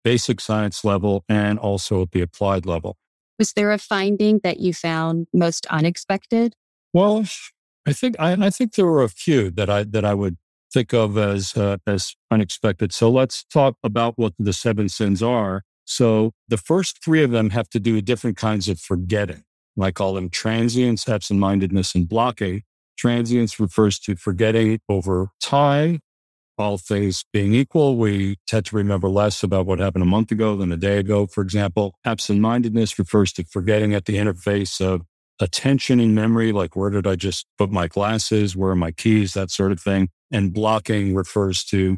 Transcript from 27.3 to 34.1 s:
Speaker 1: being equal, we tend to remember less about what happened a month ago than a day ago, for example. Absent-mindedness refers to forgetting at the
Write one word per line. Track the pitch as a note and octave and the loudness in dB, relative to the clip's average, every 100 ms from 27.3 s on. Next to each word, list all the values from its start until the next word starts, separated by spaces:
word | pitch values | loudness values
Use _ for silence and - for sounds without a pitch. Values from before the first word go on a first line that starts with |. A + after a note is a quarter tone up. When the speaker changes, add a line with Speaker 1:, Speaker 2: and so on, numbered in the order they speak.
Speaker 1:
being | G#2 G2 | 0 2
equal, | A#2 C3+ E3 C#3 A#2+ | 2 2 2 2 2
we | G#2+ G2 G2 G2+ - | 0 0 -2 -4 -2
tend | A2+ F2 | -4 -2
to | G#2+ | -2
remember | G2+ G2 F#2+ | 0 0 2
less | G2 G#2 - | 2 2 0
about | F#2+ F#2+ F#2 | -2 0 0
what | F2 | 0
happened | F#2+ E2+ | 0 2
a | F2+ | 2
month | G#2 A2 | 2 0
ago | A2 A2 G2+ | 0 0 0
than | F2+ | -2
a | E2 | -2
day | G2 G2+ | 0 0
ago, | G2 G#2 G2+ | 2 0 0
for | - | -2
example. | F#2+ G#2 G2+ G#2 G2+ _ A#2 | -2 0 0 0 -4 _ -6
Absent-mindedness | A2 - G2+ A2+ A#2+ A#2 A2+ G#2 - | -4 0 2 2 2 0 0 0 -2
refers | F2+ G#2+ F#2+ | 0 2 2
to | - | -2
forgetting | E2+ G2 F#2 G#2+ G#2+ | -8 -4 0 2 2
at | G2+ | 0
the | G2 | -2